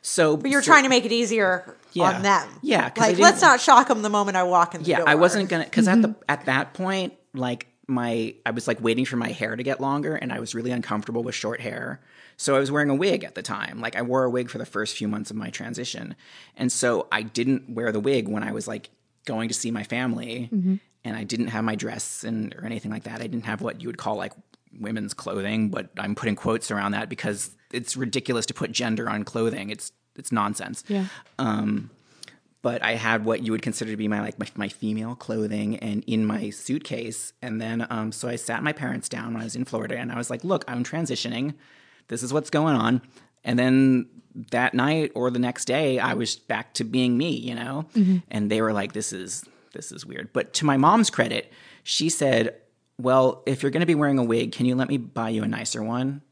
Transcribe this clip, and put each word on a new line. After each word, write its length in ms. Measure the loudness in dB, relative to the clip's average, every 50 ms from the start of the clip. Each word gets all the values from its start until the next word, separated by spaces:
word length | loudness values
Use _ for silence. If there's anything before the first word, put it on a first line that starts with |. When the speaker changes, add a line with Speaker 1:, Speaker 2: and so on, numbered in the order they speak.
Speaker 1:
So, 340 | -6 -2 2 4 4 4 4
Speaker 2:
But 140 | 2 2 2
you're 120 | 2 2
Speaker 1:
so 100 | 6 8
Speaker 2:
trying 100 | 8 8
to 60 | 8 8
make 160 | 4 4 4
it 80 | 4
easier 640 | 2 2 2 2 2 2 4 4 2 0 -2 -10 -20 _ _ -8
Speaker 1:
Yeah. 240 | 0 2 2 2 2
Speaker 2:
on 60 | 2
them. 260 | 4 4 4 4 4 -2 -12 -8
Speaker 1:
Yeah, 280 | -2 2 2 2 2 0
'cause 140 | 2 4 4
I 20 | 4
Speaker 2:
Like, 80 | 6
Speaker 1:
didn't 60 | 8 8 8
Speaker 2:
let's 120 | 8 10
not 180 | 8 8 8 8
shock 280 | 8 10 10 10 10 8
'em 120 | 2 2
the 80 | 2 0
moment 260 | 2 2 2 2 2
I 60 | 2
walk 320 | 2 6 6 6 4 4 0
in 80 | -6
the 60 | 0 0
Speaker 1:
Yeah, 100 | 2 4
Speaker 2:
door. 100 | 6 6
Speaker 1:
I 60 | 6
wasn't 340 | 8 6 6 6 4 0 0
gonna, 160 | 0 -2 -2
'cause 200 | 0 2 4 4 6
at 140 | 8 6
the, 60 | 6 4
Speaker 3:
Mm-hmm. 140 | 2 -4 -2 -2
Speaker 1:
at 160 | -2 0 0
that 280 | 0 2 2 0 -2 -6
point, 380 | -4 -2 -2 0 -2 -2 -4 -8 _ _ _ -6
like, 340 | -4 -2 -2 -4 -4 -8 _ _ _ _
my, 480 | -2 -2 0 0 0 0 0 -2 -2 -6 -6 _
I 60 | -4
was, 160 | -4 -2 -2
like, 140 | -2 -2 0
waiting 240 | 2 2 2 2 0
for 120 | 0 -2
my 120 | -2 -2 -4
hair 240 | -4 -4 -4 -4 -4
to 80 | -4
get 180 | -2 -4 -2 -2
longer, 340 | 0 -2 0 -2 -2 -4 -4
and 160 | -4 -4 -6
I 80 | -6 -6
was 140 | -6 -6 -6
really 140 | -6 -4 -2
uncomfortable 500 | -2 -2 -2 -2 -4 -4 -4 -2 -4 -4
with 120 | -4 -4 -6
short 240 | -4 -4 -4 -4 -4
hair. 400 | -6 -8 -8 -6 -8 -8 -10 -12 _ _ -20 -20 -20 -20 _
So 200 | -6 0 2 4
I 20 | 4
was 120 | 4 2
wearing 200 | 2 2 4 4
a 40 | 4
wig 280 | 4 4 2 2 0
at 120 | -2 -8 -10
the 60 | -10
time. 380 | -8 -6 -6 -6 -6 -8 -8 -6
Like, 160 | -8 -4 -4
I 60 | -2
wore 220 | -2 2 2 2 2
a 60 | 2
wig 200 | 2 0 -2 -4
for 80 | -8 -10
the 80 | -10
first 300 | -6 -4 -4 -4 -4 -4
few 100 | -4 -4 -2
months 220 | -2 -4 -6 -8
of 60 | -8
my 140 | -8 -8 -8
transition. 640 | -10 -10 -10 -10 -8 -8 -8 -8 -8 -10 -12 -12 -14 _ -20 -20 -20 -20 -20 -20 _
And 160 | -4 -2 -2
so 340 | 0 2 2 2 2 2 0 0
I 100 | -2 -2
didn't 480 | -2 -4 -4 -2 0 2 0 0 -2 -8
wear 220 | -6 -4 -2 0
the 80 | -2 0
wig 260 | 0 2 0 0 0 -2
when 140 | -4 -4
I 80 | -4 -6
was, 140 | -6 -8 -8
like, 240 | -8 -10 -10 -12 -16 _ _ _ _ _ _ _
going 220 | -6 -4 -4 -2 -4
to 60 | -4
see 160 | -4 -4 -4
my 120 | -4 -4 -4
family, 640 | -4 -4 -2 -2 -2 -2 -4 -6 -8 -8 -8 -6 -2 -2
Speaker 3:
Mm-hmm. 220 | 0 2 2 0 0 _ _ _ _ -8
Speaker 1:
and 120 | -8 -6
I 80 | -6 -6
didn't 240 | -4 -2 -2 -2 -2
have 140 | -2 -2 -2
my 100 | -2 -2
dress 500 | -2 -4 -6 -6 -8 -8 -10 -10 -8 -6
and, 300 | -6 -4 -4 -4 -6 -8
or 100 | -10 -10
anything 260 | -8 -8 -8 -8 -8
like 120 | -8 -8 -10
that. 120 | -10 -10 -10
I 60 | -8
didn't 180 | -6 -6 -6 -6
have 160 | -6 -6 -4
what 200 | -6 -6 -8 -6
you 60 | -10 -10
would 100 | -10 -6
call, 180 | -4 -4 -4
like, 160 | -4 -6 -8 -10 -16 _ _ -20 _ _ _ -14 -10
women's 320 | -8 -6 -6 -6 -6 -8
clothing, 560 | -10 -10 -8 -6 -6 -4 -4 -2 -2 0 0 0
but 220 | -2 -4 -8 -8 _ -8
I'm 160 | -6 -6 -4
putting 200 | -2 -2 -2 -2
quotes 340 | -2 0 -2 -2 -2 -2 -4
around 220 | -4 -2 -2 -2
that 160 | -2 -4 -4 -6
because 400 | -8 -6 -4 -4 -4 -4 -6 -10 -10 _ _ _
it's 220 | -8 -8 -6 -6 -4
ridiculous 500 | -4 -4 -2 -2 -4 -2 0 -2 -2 -2
to 80 | -4 -4
put 180 | -6 -6 -4
gender 360 | -2 -2 0 0 0 0 -2 -2
on 140 | -2 -4 -4
clothing. 440 | -4 -2 0 0 0 0 -2 -8 -8
It's, 220 | -10 -10 -10 -14 _ _ _ _ _
it's 160 | -14 -6 -2
nonsense. 500 | 0 0 0 0 -2 -4 -8 -10 -10 -12 -6 -4
Speaker 3:
Yeah. 160 | -2 -2 -2 -4 -6 -16 -20 _ _ -4
Speaker 1:
Um, 520 | -2 0 0 0 0 -2 -2 -2 -4 -8 -16 _ _ _ _ _ -20 -20 -20 _ _ _ _ _
but 200 | -2 -2 -2 0
I 120 | -2 -2 -2
had 300 | 0 0 0 0 2 2
what 180 | 0 0 0
you 100 | 0 -2
would 100 | -2 -2
consider 280 | -2 -4 -4 -4 -6 -6
to 60 | -4
be 120 | -4 -2 -2
my, 120 | 0 -2
like, 180 | -2 -6 -6 -8
my, 80 | -10 -10 _
my 120 | -6 -6 -6
female 460 | -6 -6 -4 -4 -2 -2 -4 -6 -8
clothing 600 | -10 -8 -6 -4 -2 -2 -2 -2 -2 -2 -2 -4
and 260 | -4 -4 -4 -4 -4 -2
in 180 | -2 0 0 2
my 240 | 0 0 -2 -4 -6
suitcase. 840 | -8 -10 -6 -4 -4 -4 -4 -6 -8 -8 -6 -8 -8 -10 -12 -12 _ _
And 180 | -10 -8 -6 -6
then, 260 | -4 -4 -4 -4 -4 -4
um, 220 | -4 -4 -4 -4
so 160 | -6 -6 -6 -6
I 80 | -6
sat 260 | -6 -4 -4 -4 -2
my 100 | -2 -4
parents 360 | -4 -4 -6 -6 -6 -6 -8 -8
down 240 | -8 -8 -8 -6 -6
when 80 | -6
I 20 | -8
was 100 | -8 -6
in 80 | -6 -6
Florida, 320 | -4 -4 -6 -4 -4 -6 -6
and 120 | -6 -6
I 60 | -6
was 120 | -6 -6 -6
like, 120 | -6 -6
"Look, 220 | -2 -2 -2 -2 -2
I'm 160 | -6 -4 -4 -4
transitioning. 720 | -4 -4 -4 -4 -2 -4 -4 -4 -4 -4 -4 -4 -4 -6 -8 -16 -20 -20 -20 -20 _ _ _ _ _
This 140 | -8 -6
is 100 | -4 -2
what's 180 | -2 -2 -2 0
going 240 | 0 2 4 4 4
on." 260 | 4 4 2 2 2 0 -6 _ -20 -20 _ _ _ _
And 140 | 0 2 2
then 500 | 4 4 6 6 6 6 6 4 2 -2 _ -20 _ _ _ -16 -10 -4
that 240 | -2 0 0 2 2
night 380 | 2 2 2 2 2 0 -2 -2
or 160 | -2 -2 0
the 80 | 0 0
next 260 | -2 -2 -4 -6 -4
day, 340 | -2 0 2 2 2 2 0
I 160 | 0 0 0
was 220 | -2 -2 -4 -4
back 380 | -8 _ -6 -6 -6 -6 _ _
to 100 | -6 -4
being 320 | 0 2 2 4 4 4 2
me, 120 | 2 0
you 240 | -2 -4 -6 -8 -8
know? 320 | -8 -8 -6 -6 -8 -8 -2 2
Speaker 3:
Mm-hmm. 240 | 4 6 6 6 2 2 _
Speaker 1:
And 200 | -2 -2 0 2
they 100 | 2 2
were 100 | 2 2
like, 200 | 2 0 -2 -2
"This 200 | -6 -6 -6 -6
is, 320 | -8 -8 -10 -8 -10 -10 -12 -14 _ _ _ _
this 180 | -16 -14 -14 -14
is 120 | -14 -14 -14
weird." 260 | -12 -10 -12 -12 -6
But 200 | _ -4 -4 -2 -4
to 100 | 0 2
my 120 | 2 4
mom's 340 | 6 6 6 6 6 4 2
credit, 420 | 2 0 0 0 0 -6 -6 -8 -20 -20 -20 -20 -20 -16
she 260 | _ -4 -2 0 0 0
said, 460 | 0 0 2 2 4 4 2 0 -2 -8 _ _ _ _ _ _ _ -4
"Well, 440 | 0 4 6 6 6 4 2 0 -4
if 160 | -4 -2 0
you're 80 | 0 0
gonna 160 | 2 2 2
be 80 | 4 4
wearing 240 | 4 4 4 4 2
a 60 | 2
wig, 280 | 2 2 2 0 -2
can 140 | -2 0 2
you 80 | 2 4
let 120 | 2 0 0
me 80 | 0 -4
buy 320 | -4 -6 -6 -4 -4 -2
you 120 | -2 -2
a 60 | -2 -2
nicer 340 | -4 -4 -4 -6 -4 -4
one?" 400 | -4 -4 -2 -2 -2 -2 -4 -6 _ _